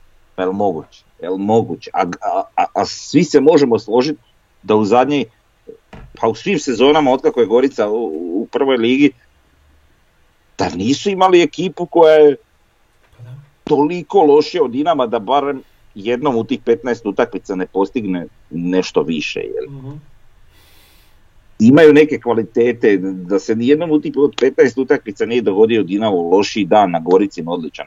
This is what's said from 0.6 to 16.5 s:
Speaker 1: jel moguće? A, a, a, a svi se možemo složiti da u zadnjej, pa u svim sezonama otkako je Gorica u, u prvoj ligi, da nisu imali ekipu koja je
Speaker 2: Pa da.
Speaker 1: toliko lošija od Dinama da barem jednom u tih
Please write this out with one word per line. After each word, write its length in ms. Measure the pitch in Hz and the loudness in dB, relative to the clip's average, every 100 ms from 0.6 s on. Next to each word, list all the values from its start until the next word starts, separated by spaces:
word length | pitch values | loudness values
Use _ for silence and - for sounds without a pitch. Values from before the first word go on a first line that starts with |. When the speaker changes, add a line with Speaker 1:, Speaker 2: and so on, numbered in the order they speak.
| 104 78 73 _ _ _ | -4 -4 -12 _ _ _
Speaker 1:
jel 160 | 82 95 | -8 -6
moguće? 540 | 98 113 - 80 - | 0 0 -2 -6 -8
A, 80 | - 92 87 | -6 -4 -6
a, 200 | 101 90 - | -6 -4 -4
a, 100 | - 95 | -4 -4
a 120 | - | -2
svi 400 | 101 - - 147 | -6 -8 -2 0
se 160 | 175 143 | 2 2
možemo 380 | 135 165 135 110 | 4 4 4 0
složiti 420 | 107 117 139 151 _ _ _ _ | -2 -2 -2 -4 _ _ _ _
da 100 | 95 | -2
u 100 | 107 | 0
zadnjej, 400 | 104 120 135 143 113 _ _ _ - - _ - - | 2 2 2 -2 -6 _ _ _ -20 -20 _ -20 -20
pa 140 | - 113 | -6 -4
u 60 | |
svim 240 | 113 - 185 | -4 -4 -4
sezonama 520 | - 113 135 156 143 | -4 0 2 4 2
otkako 300 | 127 156 123 | 0 0 0
je 60 | 107 | 0
Gorica 420 | 117 139 127 104 | 2 0 -2 -4
u, 160 | 110 110 78 87 | -4 -6 -8 -8
u 140 | 90 113 | -6 -4
prvoj 280 | - 135 127 | -2 0 0
ligi, 360 | 113 131 143 - _ _ _ _ _ _ _ _ _ _ _ _ _ - | 0 2 0 0 _ _ _ _ _ _ _ _ _ _ _ _ _ -8
da 100 | 92 | -8
nisu 420 | 82 107 143 202 | -4 -4 -2 -2
imali 320 | 190 185 175 | 0 4 4
ekipu 440 | 160 - 180 151 175 | 2 -2 -8 -6 -2
koja 260 | 170 160 | 4 6
je 220 | 156 151 135 _ _ _ _ _ _ _ | 8 6 4 _ _ _ _ _ _ _
Speaker 2:
Pa 100 | _ | _
da. 100 | 117 127 - _ | -20 -20 -20 _
Speaker 1:
toliko 560 | - 147 151 180 160 196 | -2 0 0 -4 -2 2
lošija 420 | 151 143 151 180 | 4 4 2 -2
od 80 | 135 | -2
Dinama 360 | 120 160 156 123 | -2 -2 -2 -2
da 120 | 117 | -4
barem 440 | 98 139 139 135 - _ _ 104 | -2 -2 -2 -6 -12 _ _ -10
jednom 400 | 101 123 143 117 | -4 -2 -2 -2
u 80 | |
tih 160 | 113 | -4